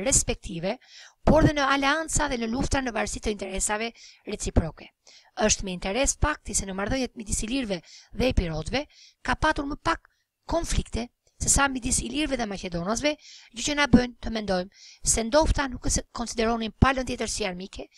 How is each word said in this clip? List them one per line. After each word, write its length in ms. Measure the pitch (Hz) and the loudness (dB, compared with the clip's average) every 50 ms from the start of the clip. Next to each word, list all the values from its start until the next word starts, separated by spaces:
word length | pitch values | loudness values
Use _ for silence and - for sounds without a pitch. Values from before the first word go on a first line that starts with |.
| 190 | 0
respektive, 720 | 262 - - - - 233 - - - 185 165 165 190 233 262 _ _ - - - - _ _ _ | 2 2 2 2 0 -4 -6 -6 -10 -8 -6 -4 -6 -6 -6 _ _ -20 -20 -20 -20 _ _ _
por 220 | - 269 311 311 | 6 6 8 6
dhe 80 | 320 302 | 6 4
në 80 | 294 277 269 277 | 4 2 2 2
aleanca 520 | 277 277 269 294 320 320 311 - - 302 285 | 2 2 2 0 0 -2 -4 -2 -2 -2 -2
dhe 80 | 269 233 | -2 -2
në 100 | 226 220 | -2 -2
lufta 320 | 226 269 294 - - 277 262 | -2 -2 -2 0 0 -2 -2
në 100 | 247 208 | -2 -2
varësi 300 | 214 214 208 - - - | -2 -4 -4 -6 -6 -4
të 100 | 233 214 | -4 -4
interesave 560 | 202 202 190 190 190 - - 208 214 226 233 - - - - - _ _ - | -4 -6 -6 -4 -4 -2 -2 -2 -2 -4 -6 -8 -12 -20 -20 -20 _ _ -10
reciproke. 640 | 208 - - 208 - - 175 156 - - - - _ _ _ - - - _ _ _ - 226 | -8 -6 -6 0 0 0 0 0 -6 -12 -20 -20 _ _ _ -20 -20 -20 _ _ _ 0 2
Është 180 | 214 - - 220 | 2 2 2 0
me 80 | 196 180 | -6 -6
interes 440 | 175 - 190 196 247 277 269 - - | -4 -4 -2 0 0 0 0 2 0
fakti 320 | - 294 302 - _ - - | 0 0 0 -4 _ -4 -4
se 160 | - 208 190 | -4 -4 -2
në 80 | 185 | -4
marrëdhëniet 400 | 190 202 220 262 269 254 233 - | -4 -2 -2 0 -2 -2 -4 -6
midis 240 | 240 214 208 208 - 233 | -10 -8 -6 -4 -4 -2
ilirëve 340 | 214 254 277 247 202 190 165 - - - - - _ - 196 | -2 -2 -2 -2 -2 -4 -6 -6 -14 -20 -20 -20 _ -4 -2
dhe 120 | 185 175 170 | 0 2 2
epirotëve 500 | - 185 165 156 156 156 - 208 269 302 - _ - - - _ _ _ | 2 2 2 -4 -4 -4 -4 -4 -4 -4 -6 _ -20 -20 -20 _ _ _
ka 140 | - 254 - | -4 -2 2
patur 280 | - 311 311 - 285 277 | 2 2 2 0 -2 -4
më 80 | 294 - | -6 -4
pak 300 | - 330 330 - - _ _ _ _ _ _ _ _ | -2 -2 -2 -2 -6 _ _ _ _ _ _ _ _
konflikte 640 | - 311 330 339 - - - - - - 220 240 - _ _ _ _ _ _ - | -2 -2 -2 0 0 0 0 0 -2 -6 -6 -6 -8 _ _ _ _ _ _ 0
se 60 | - | 2
sa 180 | - 285 277 | 4 4 4
midis 320 | 277 262 254 214 262 - - - | 2 0 -2 -2 -2 -2 -2 -2
ilirëve 320 | 233 254 285 311 294 277 240 | -4 -4 -4 -2 -2 -2 -4
dhe 80 | 233 | -4
maqedonasve, 720 | 208 196 185 - 185 170 170 170 190 226 233 269 294 302 - - - - - - - - | -6 -6 -8 -8 -6 -6 -4 -4 -2 -2 0 0 -2 -2 -2 -10 -20 -20 -20 -20 -16 -12
gjë 120 | 220 240 | -6 -4
që 100 | 294 294 294 | -2 0 0
na 100 | 285 262 | 6 8
bën 240 | 233 240 247 247 240 _ | 8 8 8 4 -4 _
të 100 | - 233 220 | -8 -6 -6
mendojmë 480 | 220 208 202 190 180 185 196 _ - - - - _ - - - | -4 -2 -2 -2 -2 -2 -6 _ -20 -20 -20 -20 _ -2 0 0
se 120 | 233 226 | 0 0
ndofta 400 | 226 247 302 320 302 - - 285 | 4 4 4 6 6 4 2 0
nuk 220 | 262 247 - - 285 | -2 -6 -4 -2 0
se 160 | - 269 - - - | 0 0 -4 -6 -8
konsideronin 640 | - 233 - - 233 226 226 233 226 220 220 - _ | -8 -8 -4 -2 0 0 0 0 0 -4 -6 2 _
palën 300 | 247 262 269 254 262 247 | 4 4 6 2 -2 -4
tjetër 200 | 247 233 233 214 | -4 -4 -4 -4
si 180 | - - 214 190 | -2 -2 -2 -4
armike 400 | 180 180 185 202 - - - - _ | -4 -6 -10 -12 -12 -14 -14 -14 _